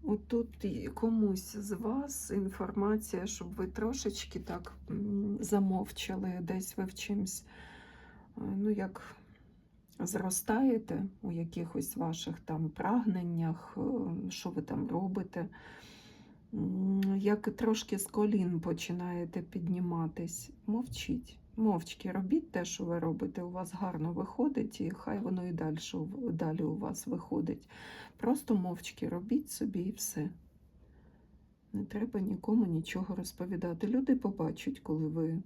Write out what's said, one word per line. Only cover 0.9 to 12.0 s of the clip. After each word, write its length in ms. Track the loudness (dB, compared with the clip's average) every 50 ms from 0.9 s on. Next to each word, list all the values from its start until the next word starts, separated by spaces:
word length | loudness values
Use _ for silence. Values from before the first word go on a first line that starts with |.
| -2
комусь 640 | 2 2 4 6 6 6 6 4 2 -2 -6 -8
з 160 | -6 -4 -4 -4
вас 580 | -2 0 0 0 0 -2 -2 -4 -6 -4 -2
інформація, 960 | 0 0 0 0 -2 -2 -4 -2 2 2 4 4 4 2 2 0 -2 -2 -2
щоб 280 | -2 -4 -4 -6 -8 -2
ви 120 | -2 -2
трошечки 720 | -2 0 0 0 0 0 0 -2 -2 -2 -2 -8 -6 -6 -8
так, 360 | -6 -4 -6 -6 -6 -10 -14 -14 -8 -6
м, 460 | -4 -2 0 2 2 2 2 2 0 0
замовчали, 1000 | 2 4 6 6 6 6 4 2 0 -2 -6 -8 -6 -4 -4 -2 -2 -2 -2 -4 -2
десь 340 | -2 -2 -2 -2 -4 -4
ви 80 | -4 -4
в 100 | -4 -4
чимсь, 500 | -8 -4 -2 0 0 0 -2 -4 -8 -10 -14 -18 -18 -16 -16 -16 -18 -18 -20 -20 -20 -20 -20 -20 -20 -20 -16 -10 -6
е, 20 | -4 -2 0
ну, 140 | 2 2 2
як 460 | 2 2 0 -4 -4 -8 -14 -14 -18 -18 -20 -20 -20 -20 -20 -20 -20 -20 -20 _ _ -20 _ _ -8 -4
зростаєте 1080 | -4 -2 0 0 0 0 0 0 2 2 4 6 6 6 6 4 2 0 -2 -2 -2 -4 -4 -6 -6
у 100 | -4 -2
якихось 640 | -2 -2 -2 -2 -4 -4 -2 -2 -4 -4 -4 -2
ваших 440 | -2